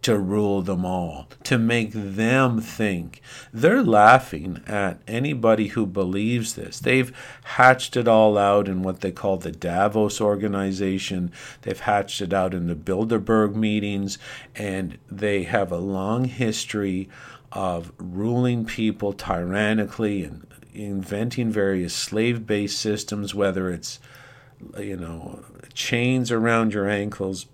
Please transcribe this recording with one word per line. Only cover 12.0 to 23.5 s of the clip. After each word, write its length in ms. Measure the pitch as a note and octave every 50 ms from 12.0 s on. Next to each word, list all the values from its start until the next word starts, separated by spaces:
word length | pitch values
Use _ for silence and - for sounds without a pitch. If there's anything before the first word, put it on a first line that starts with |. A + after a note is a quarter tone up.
| G2 - - -
it 120 | G2+ F2 F#2+
out 200 | G2 F#2 F#2 F2+
in 140 | F2+ F2
the 80 | E2+ E2+
Bilderberg 800 | D#2 - - F#2+ F#2 A2 A2+ A#2 A2 F#2+ - A2+ A2 G#2+ G#2 G2+
meetings, 640 | G#2+ A2 G#2+ G#2 G#2+ G2+ G#2 G2+ G2 G2 G2 - - - - - - - - -
and 420 | - G#2 G2+ F#2+ F#2+ F#2+ F2 - - _ -
they 360 | - G2 G2+ G#2 G2+ G2 F2+
have 260 | E2 - A2 G2 F2
a 80 | F2 E2+
long 460 | F2+ G2 G2 F#2+ F#2+ G2 A2 B2 B2+
history 840 | B2+ B2+ - B2+ A2 G#2+ - - - - G#2+ G2+ G2 F#2 F#2 F#2+ - - - - - - - _ - -
of 400 | G2 G2 F#2 F2 E2+ E2+ E2+ -
ruling 680 | _ F2+ F2+ F2 F#2 G#2 A2+ A#2+ B2 B2 B2 B2 A#2+ A2
people 480 | A2+ - - A2 A2 G2+ - - G2+ G2
tyrannically 1120 | - - - G2 F2 F2 F2 F#2 G2+ G#2+ G#2 A2 A2 G#2 G2+ - - A2+ G#2 G2+ G2 F2
and 240 | C#2 C#2 C#2+ - - - - - - -
inventing 800 | - G#2 G2+ G2+ G2 F#2+ F#2+ G2+ G2+ A2+ A#2+ A#2+ - B2 A2+ A2
various 420 | G#2+ G2 G2 G2 F#2 F2+ E2+ -
slave-based 800 | - - - - G#2+ A2+ A#2+ A#2+ A#2 A2 G#2+ G#2+ G#2 G#2 G2+ -
systems, 600 | - - A2 G#2 G#2 - - G#2+ G#2 G#2 F#2+ F#2+
whether 340 | G2+ A#2+ G2